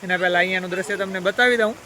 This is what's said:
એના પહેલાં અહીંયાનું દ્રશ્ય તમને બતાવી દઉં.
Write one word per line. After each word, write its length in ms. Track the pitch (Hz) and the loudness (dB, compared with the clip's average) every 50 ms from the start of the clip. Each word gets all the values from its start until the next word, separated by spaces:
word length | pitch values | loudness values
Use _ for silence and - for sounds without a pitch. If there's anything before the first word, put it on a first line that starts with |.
| 202 | -2
એના 140 | 185 185 | -2 -2
પહેલાં 220 | 180 185 180 175 175 | 0 2 2 2 2
અહીંયાનું 300 | 180 185 190 185 185 180 | 2 2 0 -4 -4 -4
દ્રશ્ય 260 | 180 185 185 208 208 | -4 -6 -4 -4 -4
તમને 240 | 185 196 190 190 185 | -4 -4 -6 -6 -2
બતાવી 380 | 180 190 196 - 247 247 247 | -2 -2 2 4 4 4 4
દઉં. 180 | 233 220 214 233 - - | 2 2 0 -2 -6 -14